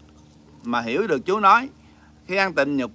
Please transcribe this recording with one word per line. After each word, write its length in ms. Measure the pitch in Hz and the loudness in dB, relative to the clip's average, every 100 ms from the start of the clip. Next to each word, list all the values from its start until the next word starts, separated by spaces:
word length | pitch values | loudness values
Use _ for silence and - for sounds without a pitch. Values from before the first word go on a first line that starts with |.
| - - - - - - | -20 -20 -20 -20 -20 -16
mà 180 | 120 120 | -6 -4
hiểu 260 | 117 139 214 | -2 -4 -2
được 140 | 139 - | -4 -2
Chúa 140 | 214 | 2
nói, 300 | 196 226 269 - - - - - - | 4 4 2 -10 -20 -20 -20 -20 -6
khi 80 | 190 | -2
ăn 180 | 190 | 0
tịnh 240 | 151 139 139 | 0 0 -2
nhục 140 | 120 | -6